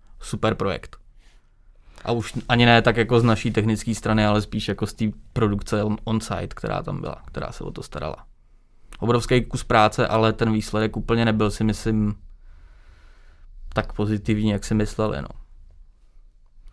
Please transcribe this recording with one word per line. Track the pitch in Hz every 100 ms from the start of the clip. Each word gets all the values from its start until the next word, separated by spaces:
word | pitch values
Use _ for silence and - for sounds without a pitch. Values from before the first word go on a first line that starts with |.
| - -
super | - 107 110 -
projekt. | 98 82 - - - - - - _ _ - - - - -
A |
už | 120 - - -
ani | 120 120
ne | 117
tak | 117 113
jako | 110 120
z |
naší | 117 107 117
technické | 104 110 107 - 107
strany, | 113 110 104
ale | 107
spíš | 104 110 -
jako | 98 104
z |
té | - 107 - -
produkce | - 107 101 - 107
on-, | 107 107
on-site, | - 110 - 90 90 -
která | - 92
tam | - -
byla, | - - -
která | - -
se | -
o | -
to | -
starala. | - 76 76 - - - _ - _ - - -
Obrovský | 110 120 120 127 117
kus | -
práce, | - 117 107 - 117
ale | 110 110
ten | 107 113
výsledek | 107 - 107 110 110
úplně | - 117 117
nebyl, | 110 104
si | -
myslím, | 110 104 113 110 107 107 - - - - - - - - - - - - - - -
tak | - -
pozitivní, | - 104 104 107 107 107
jak | 101
si | - 107
mysleli, | 107 - 107 71
no. | - - - - - - - _ - - - _ _ - -